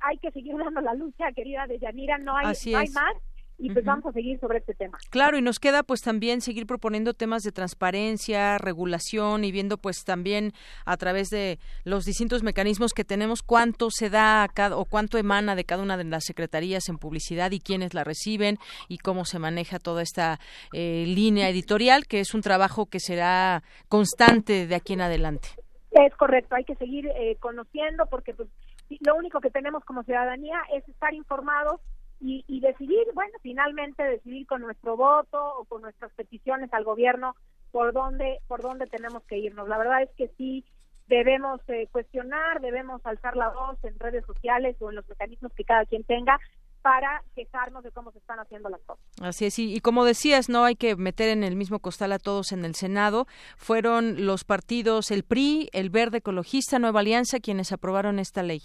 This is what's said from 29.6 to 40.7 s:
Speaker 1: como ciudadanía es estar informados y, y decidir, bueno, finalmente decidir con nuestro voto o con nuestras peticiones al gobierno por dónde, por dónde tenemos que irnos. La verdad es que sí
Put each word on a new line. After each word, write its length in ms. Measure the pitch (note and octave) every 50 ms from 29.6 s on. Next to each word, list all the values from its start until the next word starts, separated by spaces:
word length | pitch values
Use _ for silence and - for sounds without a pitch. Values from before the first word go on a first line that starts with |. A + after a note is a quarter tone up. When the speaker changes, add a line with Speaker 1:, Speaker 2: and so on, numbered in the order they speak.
| C4+ C#4+ D4+ D4+ -
Speaker 1:
como 160 | - C4 B3+
ciudadanía 560 | A3+ - B3 B3 B3 B3 B3+ C4 D4 D4+ D#4+ E4+ D#4+ - D4
es 140 | C#4 -
estar 260 | - C4 - D4+ D4+ D4+
informados 680 | D#4 D4+ - C#4+ C4+ C4+ D4 D4 D4 D4 D4+ D#4+ F4 - - - - - - - - C4+
y, 220 | C4 C4 C4+ -
y 120 | - C4+ C4
decidir, 480 | B3 C4+ B3+ - C#4 C4 F4+ A4+ A#4 A4 G4
bueno, 180 | D4+ G4 G#4 G#4+ A4+
finalmente 640 | - B3+ B3 C4+ C#4+ D4 D4 D4+ C#4+ C#4+ C#4+ - D4
decidir 420 | C#4 B3 A3 - A#3+ B3 C4+ C#4
con 160 | - C4 B3+
nuestro 340 | A#3+ A#3 A3 - - A#3 A3+
voto 440 | A3+ C4 C#4 D4 D4+ D4 - - D4 D4 C#4+ C#4+
o 80 | B3+ A3
con 160 | - A#3 A3
nuestras 300 | A3 A3 G#3 - A#3 A3 _
peticiones 580 | - A3+ - - G#3+ - B3+ C4 C4 C4+ B3+
al 120 | A#3+ A3 G#3+
gobierno 520 | A3 G#3+ A3 A#3+ B3 B3+ B3+ B3+ C4 B3 _ - - _ - - -
por 220 | - A#3+ A#3 A#3 A#3+
dónde, 480 | C4 C4 C4 C4 C4+ C#4 C4+ C4+ - -
por 140 | - B3 A#3
dónde 240 | A3+ B3+ C4 C4 C4
tenemos 380 | B3+ - A3 A3+ A#3 A#3+ A#3 -
que 160 | - G#3+ G3+
irnos. 280 | G#3+ G#3 G3+ G#3 G3+
La 120 | G3+ G#3+ A3
verdad 240 | A3+ A#3+ C4 C4 C4+
es 60 | C4 -
que 140 | - C4 A#3 -
sí 260 | - C4 C4 C4 C4 - _